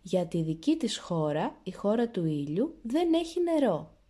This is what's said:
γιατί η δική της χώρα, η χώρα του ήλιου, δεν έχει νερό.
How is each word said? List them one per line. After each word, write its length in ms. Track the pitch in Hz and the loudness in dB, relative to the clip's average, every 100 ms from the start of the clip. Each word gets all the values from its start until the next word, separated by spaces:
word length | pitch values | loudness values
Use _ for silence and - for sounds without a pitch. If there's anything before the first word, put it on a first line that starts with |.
γιατί 360 | 185 185 175 170 | 0 0 0 0
η 60 | |
δική 340 | 160 160 - 320 | -2 -2 0 0
της 200 | 226 - | 0 -4
χώρα, 640 | - 170 151 151 220 - | -4 0 0 0 -2 -4
η 80 | - | -14
χώρα 380 | - 202 220 233 | -4 0 2 0
του 160 | 214 165 | 0 0
ήλιου, 540 | 151 143 160 302 - | -2 -2 -2 -2 -4
δεν 320 | 226 285 349 | -2 0 2
έχει 280 | 330 330 - | 2 0 -2
νερό. 560 | 349 320 262 156 156 - | 2 4 2 0 -4 -20